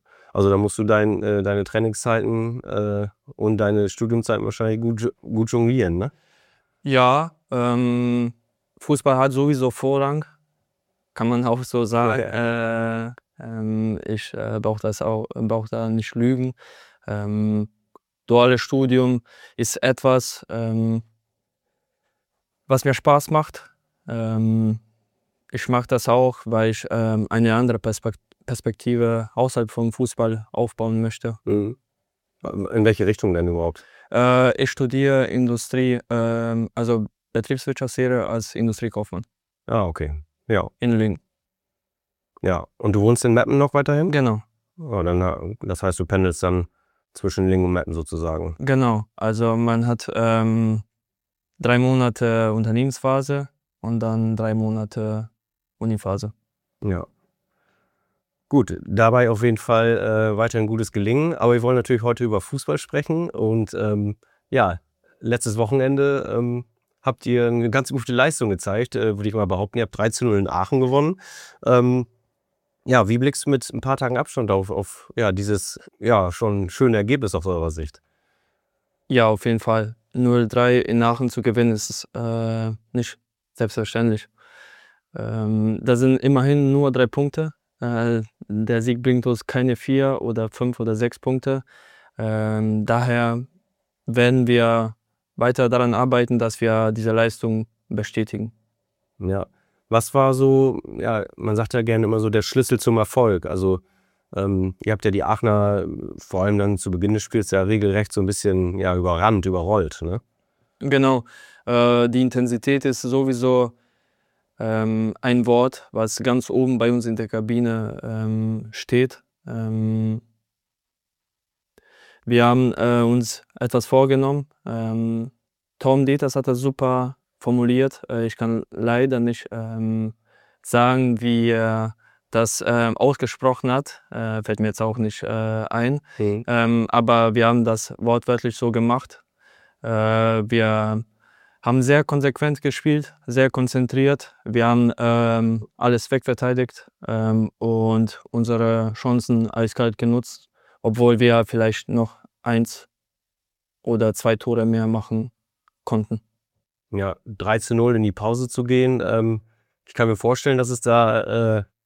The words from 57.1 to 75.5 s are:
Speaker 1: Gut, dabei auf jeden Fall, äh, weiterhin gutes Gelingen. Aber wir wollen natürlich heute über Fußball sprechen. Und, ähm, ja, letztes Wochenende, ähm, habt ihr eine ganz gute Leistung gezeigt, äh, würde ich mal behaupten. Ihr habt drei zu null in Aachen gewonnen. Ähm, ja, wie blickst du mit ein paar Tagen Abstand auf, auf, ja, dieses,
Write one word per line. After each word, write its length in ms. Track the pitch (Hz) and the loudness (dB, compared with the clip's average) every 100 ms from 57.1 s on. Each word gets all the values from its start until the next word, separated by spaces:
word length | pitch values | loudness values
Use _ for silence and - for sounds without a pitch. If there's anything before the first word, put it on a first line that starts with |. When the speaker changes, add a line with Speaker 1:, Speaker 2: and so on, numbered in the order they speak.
| _ _ _ _ _ _ _ _ _ _ _ _ _ - | _ _ _ _ _ _ _ _ _ _ _ _ _ -2
Speaker 1:
Gut, 300 | 143 104 90 | 0 0 -4
dabei 460 | - 98 113 123 120 | -4 2 4 4 4
auf 140 | 110 | 2
jeden 140 | 120 110 | 0 0
Fall, 400 | - 113 117 113 | 2 2 2 2
äh, 400 | 101 110 110 104 | 0 0 0 0
weiterhin 280 | 113 117 110 | 0 0 -2
gutes 260 | 113 107 | -2 -4
Gelingen. 440 | 107 101 131 160 165 | -2 0 0 0 0
Aber 180 | 120 | 2
wir 80 | 120 | 2
wollen 140 | 120 127 | 2 0
natürlich 260 | 117 123 | 2 0
heute 220 | 117 120 | 0 -2
über 180 | 120 104 | -2 -2
Fußball 380 | - 139 - 147 | -4 -8 -6 -6
sprechen. 500 | - 143 143 165 170 | -4 -6 -2 -4 -4
Und, 460 | - 110 113 107 95 | -2 0 0 -2 -4
ähm, 420 | 104 104 104 104 _ _ _ | -2 -2 -2 -6 _ _ _
ja, 300 | 131 101 87 - _ _ _ | 0 0 -2 -10 _ _ _
letztes 380 | 113 117 - 107 | -4 -2 -2 -2
Wochenende, 680 | 110 135 131 139 139 139 - 110 | 0 0 0 2 0 0 -2 -4
ähm, 300 | 120 120 120 _ _ _ | -4 -6 -10 _ _ _
habt 240 | - 127 - | -6 -4 0
ihr 180 | 123 120 | 2 2
eine 240 | 120 117 | 2 0
ganz 200 | 123 131 | 0 -2
gute 220 | 135 113 | -6 -2
Leistung 380 | 123 139 156 113 | 2 2 2 -2
gezeigt, 460 | 95 - 101 123 117 | -2 -2 -4 -4 -2
äh, 220 | 110 101 | -2 -2
würde 120 | 104 | -4
ich 60 | 107 | -2
mal 100 | 98 | -2
behaupten. 320 | 92 98 117 | -2 -2 -4
Ihr 60 | |
habt 140 | 113 - | -4 -2
drei 120 | 113 | -4
zu 160 | - 123 | 0 0
null 120 | 101 | 0
in 120 | 98 | 0
Aachen 320 | 87 95 135 | -2 0 0
gewonnen. 380 | 127 139 151 190 - - - - | 2 2 2 -2 -10 -20 -20 -6
Ähm, 440 | - 123 123 127 120 _ _ _ _ _ _ _ - | 2 4 4 2 -2 _ _ _ _ _ _ _ 0
ja, 220 | 127 101 | 2 4
wie 100 | 120 | 2
blickst 280 | 131 139 - | 0 0 0
du 40 | |
mit 220 | 135 - | -2 -2
ein 60 | - | -8
paar 160 | 131 135 | -4 -2
Tagen 220 | 127 123 | -2 -2
Abstand 340 | 151 - 110 | -4 -4 0
auf, 180 | 98 95 | 0 0
auf, 400 | 92 101 - - - | -4 -6 -12 -12 -2
ja, 160 | 110 | -2
dieses, 480 | 92 101 | 0 -2